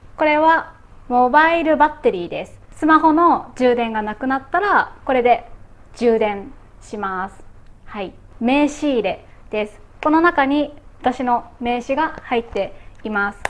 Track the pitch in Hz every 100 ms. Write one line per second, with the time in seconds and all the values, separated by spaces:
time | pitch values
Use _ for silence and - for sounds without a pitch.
0 | - - 311 302 320 330 - - - -
1 | - 247 247 294 320 339 311 294 302 302
2 | 240 185 170 156 185 - - - 311 311
3 | 320 311 339 247 - - 254 240 233 220
4 | 214 208 262 269 262 349 403 262 - -
5 | - 254 240 233 - - - - - -
6 | 233 226 214 202 196 - - - - 214
7 | 196 185 196 - - - - - - 208
8 | 185 - - - 233 277 294 - 294 247
9 | 190 - - - - 214 214 - - -
10 | 311 320 339 311 269 294 285 - - -
11 | 262 254 247 240 - - 240 240 247 269
12 | 311 - - 233 233 202 190 - - -
13 | 220 208 202 202 -